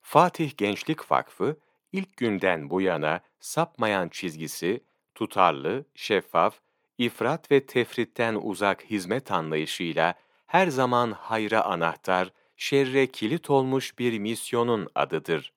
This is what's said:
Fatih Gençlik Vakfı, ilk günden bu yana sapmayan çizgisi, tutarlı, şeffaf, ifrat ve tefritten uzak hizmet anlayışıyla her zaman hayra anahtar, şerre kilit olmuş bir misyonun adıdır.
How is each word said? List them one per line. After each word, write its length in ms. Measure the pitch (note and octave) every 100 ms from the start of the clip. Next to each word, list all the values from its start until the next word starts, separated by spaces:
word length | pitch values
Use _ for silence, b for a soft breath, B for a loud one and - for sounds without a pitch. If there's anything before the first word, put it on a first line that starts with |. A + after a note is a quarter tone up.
Fatih 560 | - D3 F3 - D3+ -
Gençlik 540 | G#2 G2 - D#3+ -
Vakfı, 460 | B1+ - - G#2 D#3 _ _ _
ilk 260 | G3 F#3+ -
günden 520 | A#2+ G2 F#2+ E2 C#2+
bu 120 | F2+
yana 400 | F#2+ E2 D2+ E2+ _ _
sapmayan 720 | - - E3 - A2 G2 F2
çizgisi, 760 | - F2+ D#2 D#2 - E2+ A#2 _ _ _ -
tutarlı, 720 | A2 G2+ F2+ D2 D2 B2 C#3+ -
şeffaf, 640 | - G2 - F2 F#2+ - _ _ _ -
ifrat 540 | A#2+ - A#2 D#3+ -
ve 140 | C#3 -
tefritten 720 | B2+ A2+ - A2 - A#2 G#2+
uzak 420 | - F2+ G2+ F#2
hizmet 480 | - G#2+ F2 A#2+ -
anlayışıyla 840 | F#2 D#2 D#2 D#2 - E2+ D#2 E2 - b b b
her 200 | F3 F#3
zaman 440 | C3 B2 A#2+ A#2+
hayra 520 | G2+ - A2+ G#2 A2 G2
anahtar, 680 | F2 E2 D#2 - F#2 F2+ _ _ _
şerre 500 | - C#3 C3 C3+ B2+
kilit 420 | - G#2+ D#3+ -
olmuş 500 | C#3 C3 C3 - -
bir 200 | B2 A2+
misyonun 680 | G#2 A2+ - A#2 A#2+ A2+ F2+ -
adıdır. 580 | C#2+ - - D#2+ -